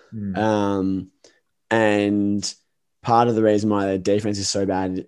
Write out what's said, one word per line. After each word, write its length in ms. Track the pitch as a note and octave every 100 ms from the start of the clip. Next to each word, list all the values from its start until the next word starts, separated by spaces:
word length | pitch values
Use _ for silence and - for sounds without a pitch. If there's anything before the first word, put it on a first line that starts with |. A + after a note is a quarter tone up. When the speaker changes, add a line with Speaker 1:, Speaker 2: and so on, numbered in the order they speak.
| -
Speaker 1:
Mm. 260 | A2 G2+ F#2+
Speaker 2:
Um, 760 | A2 G#2+ G2+ G2 F#2+ F#2+ F#2 _ - _ _ _ -
and 840 | A2+ G#2+ G#2 G2+ G#2 G2+ G2+ - - _ _ _ _
part 260 | - A#2 A#2+
of 60 | A2
the 80 |
reason 260 | A2 G#2+ G#2+
why 160 | G2+ G2
their 120 | G2
defense 400 | F#2+ G2+ G#2 G2+
is 120 | G2
so 160 | G2+ G2
bad 420 | F#2 F#2 F#2